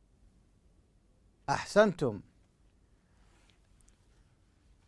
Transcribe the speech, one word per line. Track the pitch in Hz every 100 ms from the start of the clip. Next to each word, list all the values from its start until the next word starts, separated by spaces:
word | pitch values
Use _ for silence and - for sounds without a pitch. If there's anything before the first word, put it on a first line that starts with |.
| - - - - - _ - - _ _ _ _ - _ -
أحسنتم. | 139 - 202 214 - 135 107 - - - _ - _ _ - _ - - - - - _ - - _ _ - - _ _ _ _ -